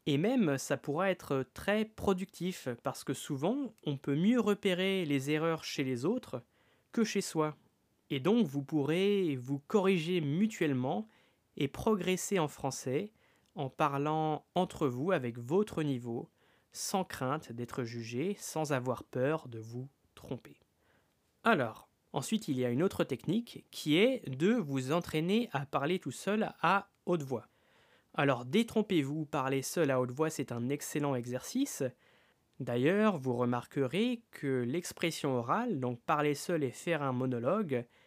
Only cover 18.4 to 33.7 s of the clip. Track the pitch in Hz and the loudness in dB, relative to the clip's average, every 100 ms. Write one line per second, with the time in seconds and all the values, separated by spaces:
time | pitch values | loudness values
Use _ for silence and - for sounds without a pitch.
18.4 | - 160 151 131 123 117 - 127 135 160 | -6 -4 0 0 0 -4 -4 -2 0 0
19.4 | 127 113 110 123 135 _ _ - - 123 | -6 -12 -10 -10 -10 _ _ -16 -10 -10
20.4 | - - _ _ _ _ _ _ _ _ | -12 -20 _ _ _ _ _ _ _ _
21.4 | 226 185 113 - - _ _ 139 139 220 | 4 4 2 -4 -18 _ _ -6 -2 -2
22.4 | - 127 123 123 190 - 165 127 - 214 | 0 0 2 2 2 0 -2 -2 -2 -2
23.4 | 233 - - - 151 160 240 254 143 131 | -2 -10 -14 -6 2 4 4 2 -4 0
24.4 | 185 247 147 135 127 170 - 156 170 220 | 2 2 0 -2 0 0 0 0 2 2
25.4 | 240 139 139 139 139 180 147 - 190 214 | 0 -4 -2 -2 0 -2 -4 -6 -2 -2
26.4 | 196 - 165 196 - _ - 175 135 117 | -2 0 2 2 0 _ -2 0 0 -6
27.4 | - _ _ _ _ _ _ - 143 123 | -6 _ _ _ _ _ _ 0 2 2
28.4 | 123 190 226 226 208 175 135 156 147 151 | 2 2 2 2 2 2 2 -2 -2 -2
29.4 | 131 135 - - 139 127 123 127 156 151 | 0 0 0 0 2 2 0 0 -2 -2
30.4 | 131 120 123 139 - 151 143 127 120 123 | -4 -2 -2 -4 -4 -2 0 0 -2 -6
31.4 | - 254 277 - 127 - _ _ _ _ | -2 -2 -2 -2 -4 -6 _ _ _ _
32.4 | _ - 127 120 139 202 220 170 131 120 | _ -10 -2 2 4 4 4 2 0 2
33.4 | 123 123 - | 2 0 -2